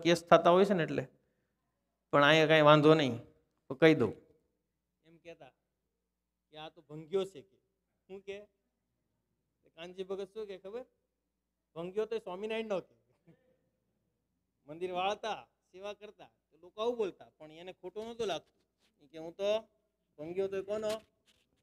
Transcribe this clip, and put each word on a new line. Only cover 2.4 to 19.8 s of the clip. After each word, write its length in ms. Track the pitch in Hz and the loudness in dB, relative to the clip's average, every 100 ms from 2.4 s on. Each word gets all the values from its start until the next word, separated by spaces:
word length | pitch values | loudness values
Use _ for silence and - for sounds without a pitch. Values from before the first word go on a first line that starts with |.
| 156 | 6
કાંઈ 140 | 160 | 6
વાંધો 340 | 147 151 147 | 8 8 8
નહીં, 220 | 160 131 117 - _ _ _ - | 6 2 -4 -12 _ _ _ -12
તો 40 | |
કહી 200 | 135 160 | 2 4
દઉં. 180 | 147 107 - _ _ _ _ _ _ _ _ 160 | 4 0 -4 _ _ _ _ _ _ _ _ _
એમ 100 | 165 | _
કહેતા 360 | 165 160 139 _ _ _ _ _ _ _ _ _ _ | -20 -20 -20 _ _ _ _ _ _ _ _ _ _
કે 40 | 151 | -18
આ 100 | 156 | -18
તો 120 | 170 | -20
ભંગ્યો 440 | 147 151 156 190 | -18 -18 -6 -4
છે 160 | 190 143 | -4 -10
કે. 160 | - _ _ _ _ _ - | -20 _ _ _ _ _ -20
શું 120 | 196 | -20
કે? 180 | 196 202 208 _ _ _ _ _ _ _ _ _ _ _ _ | -16 -18 -18 _ _ _ _ _ _ _ _ _ _ _ _
કાનજી 300 | 160 175 180 | -20 -18 -14
ભગત 240 | 185 190 196 | -12 -10 -12
શું 120 | 220 208 | -14 -14
કે 120 | 185 | -16
ખબર? 260 | 190 233 254 _ _ _ _ _ _ _ _ 156 | -16 -16 -18 _ _ _ _ _ _ _ _ -14
ભંગ્યો 280 | 175 196 | -10 -6
તો 140 | 220 226 | -4 -6
સ્વામિનારાયણ 480 | 202 180 220 226 226 | -8 -10 -6 -6 -4
નો 140 | 190 | -6
કે. 140 | - _ _ _ _ _ _ _ _ _ _ _ _ _ _ _ _ _ 135 | -6 _ _ _ _ _ _ _ _ _ _ _ _ _ _ _ _ _ -20
મંદિર 260 | 160 180 | -12 -8
વાળતા, 540 | 180 190 208 220 160 117 _ _ | -4 -4 -4 -8 -10 -12 _ _
સેવા 200 | 185 202 | -18 -16
કરતા, 320 | 202 208 - | -16 -20 -20
તો 340 | 135 _ _ 156 | -20 _ _ _
લોકો 200 | 175 214 | -18 -8
આવું 140 | 226 240 | -4 -2
બોલતા, 320 | 196 - 117 _ | -4 -8 -20 _
પણ 140 | 156 | -20
એને 200 | 156 180 | -20 -20
ખોટું 320 | 180 185 214 | -18 -16 -14
નહોતું 220 | 226 233 214 | -14 -10 -8
લાગતું. 300 | 156 - _ _ _ _ _ | -8 -10 _ _ _ _ _
ઈ 60 | 147 | _
કે 120 | 160 | -16
હું 140 | 165 | -16
તો 180 | 170 202 220 220 _ | -6 -4 -4 -6 _